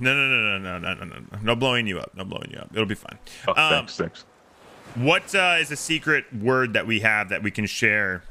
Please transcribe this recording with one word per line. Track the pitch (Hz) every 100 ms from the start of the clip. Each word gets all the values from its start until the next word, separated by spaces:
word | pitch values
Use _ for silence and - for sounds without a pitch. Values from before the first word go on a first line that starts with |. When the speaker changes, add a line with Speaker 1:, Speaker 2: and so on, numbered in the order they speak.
Speaker 1:
No, | 127
no, | 139 135
no, | 123 107 98
no, |
no, | 95 90
no, | 87
no, | 92
no, | 90 - -
no. | 104
No | 107
blowing | 117 131 120 110
you | 87
up. | - -
No |
blowing | 98 - -
you | -
up. | -
It'll | 107 104
be | 104
fine. | - - - - -
Speaker 2:
Oh, |
Speaker 1:
Um, | 147 156
Speaker 2:
thanks, | 143 113 -
thanks. | 82 - - _ _ _ - - - 120
Speaker 1:
What, | 135 185 -
uh, | 196 180 170
is | 147
a | 147
secret | - 160 165 143 -
word | 110 117 131 123
that | 107 95
we | 110
have | 110 107 98
that | 87
we | 101
can | 110 101
share | - 110 104 98 90 -